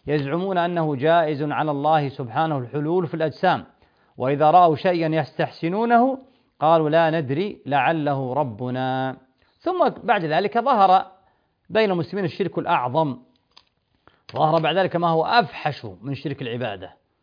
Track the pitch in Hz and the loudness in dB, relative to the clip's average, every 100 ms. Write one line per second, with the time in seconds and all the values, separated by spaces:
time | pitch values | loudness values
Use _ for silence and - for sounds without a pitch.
0 | - 151 139 160 190 185 175 175 156 139 | -4 -4 -2 -4 -2 -2 -2 -2 -2 0
1 | 151 170 156 143 151 123 151 143 151 160 | 2 2 2 -2 -4 -2 -2 -2 0 2
2 | 139 - 123 127 160 143 120 143 151 180 | 0 -6 -6 -4 -2 -2 -4 -6 -2 -2
3 | 160 165 156 - 180 135 - _ _ _ | -2 -4 -4 0 0 0 -4 _ _ _
4 | _ - 127 143 151 175 170 147 190 175 | _ -6 -2 2 6 8 6 4 0 0
5 | 160 160 135 - 147 - 165 196 233 233 | 0 -2 -2 -4 -4 -4 -4 -2 2 4
6 | 262 262 - _ _ _ 151 165 151 160 | 4 0 -12 _ _ _ 4 4 4 4
7 | 160 160 127 139 202 - 131 139 127 165 | 2 0 -2 -2 -4 -6 -2 0 2 0
8 | 143 139 131 131 139 104 127 127 131 131 | -2 -2 -2 -2 -4 -4 -6 -4 -4 -2
9 | 131 127 _ _ _ _ 320 370 269 - | -4 -8 _ _ _ _ -6 0 0 0
10 | 185 208 160 160 202 233 247 233 190 185 | -2 0 2 0 0 -2 0 4 6 4
11 | - - _ _ _ _ _ 214 220 175 | 2 -14 _ _ _ _ _ 0 2 0
12 | 156 196 180 - 196 - - 160 123 139 | -2 -4 -4 -2 -4 -4 0 0 0 0
13 | 151 120 _ _ _ _ _ _ _ _ | -2 -4 _ _ _ _ _ _ _ _
14 | _ _ - 120 156 165 160 175 180 170 | _ _ -10 -2 2 2 2 0 0 0
15 | 170 160 - 240 175 - 156 - 110 92 | 0 0 4 2 2 -4 -8 -8 -14 -12
16 | 120 135 156 135 123 120 120 98 92 - | -10 -8 -8 -8 -8 -6 -6 -8 -14 -20
17 | _ _ | _ _